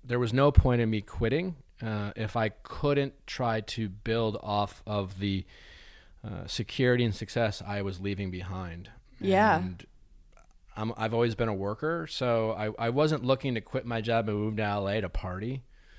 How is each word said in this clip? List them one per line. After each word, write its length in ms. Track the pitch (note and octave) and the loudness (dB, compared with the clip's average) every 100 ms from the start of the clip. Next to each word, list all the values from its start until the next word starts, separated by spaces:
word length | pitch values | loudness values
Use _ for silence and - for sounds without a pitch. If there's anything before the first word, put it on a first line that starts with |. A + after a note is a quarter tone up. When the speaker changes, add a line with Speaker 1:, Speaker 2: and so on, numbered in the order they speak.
Speaker 1:
there 140 | B2 A#2+ | -2 0
was 120 | A#2+ | 2
no 200 | B2 C#3+ | 4 6
point 280 | - B2+ A#2+ | 8 8 6
in 80 | A2+ | 4
me 100 | G#2+ | 0
quitting, 560 | - - A2+ D3 F#3 D3 - - | -2 -2 0 2 0 -6 -14 -10
uh, 300 | A2+ G#2+ G#2 | -4 -4 -4
if 220 | - G#2+ A#2 | -4 -4 0
I 140 | G#2+ | -2
couldn't 640 | - - - C#3+ C#3+ C#3 - - | -2 -12 -2 2 2 0 -4 -12
try 340 | - A#2+ A2 | -4 -2 -2
to 260 | G#2 - G#2+ | -2 -4 -4
build 480 | G#2 A2+ A2+ A2+ G#2 | -4 -2 0 0 -2
off 400 | - G#2 G2+ - - | -2 0 0 -4 -4
of 320 | G#2 F#2+ F#2+ | -2 -2 -2
the, 260 | G2+ F#2+ - - - - - - - - | 0 0 -2 -12 -20 -20 -20 -20 -20 -16
uh, 240 | A2 F#2+ - | -12 -10 -8
security 580 | - G2+ - B2 B2 | -6 -4 2 4 4
and 100 | A#2 | 2
success 460 | F#2+ G#2+ A#2+ A2 - F#2+ | 0 -4 -2 0 -2 -6
I 160 | G2+ | -4
was 180 | G2 F2 | -4 -4
leaving 300 | G2 G2 G2 | -4 -4 -4
behind. 600 | F2+ F2+ F#2 F2+ E2+ F#2 - - - | -6 -8 -8 -8 -12 -14 -20 -20 -6
Speaker 2:
Yeah. 360 | F#3+ F#3+ G#3+ D#3+ | 2 4 6 4
Speaker 1:
And 280 | F#2 E2+ - - - - - - - - - G#2+ | 0 -6 -14 -20 -20 -20 -20 -20 -20 -20 -16 -6
I'm, 160 | A2 A2 | -6 -4
I've 180 | A2 | -2
always 200 | A#2 A#2+ | 2 2
been 140 | G#2+ A2+ | 2 -2
a 60 | |
worker, 520 | G2 G2 G#2 D3+ E3+ D#3 | 0 -4 -4 -4 -4 -6
so 440 | - B2 A#2 A2 | -2 0 2 2
I, 340 | G2+ A2 A2 A#2 | -2 -4 -2 0
I 40 | |
wasn't 340 | C3 D#3 D3 | 2 2 2
looking 300 | B2 C3 C3+ | 2 0 0
to 60 | A#2 | -4
quit 240 | - B2+ A#2 | -4 -6 -4
my 140 | A#2 | -4
job 280 | A2 A2+ A2 | 0 2 2
and 100 | G#2 | 0
move 180 | G#2+ G#2+ | 0 0
to 40 | |
L 240 | G#2 G#2 G2 | 0 0 0
A 120 | G#2+ | 0
to 80 | F#2+ | -2
party. 540 | - F#2 F2+ A3 C3 - - - | -2 -4 -4 -6 -8 -10 -20 -20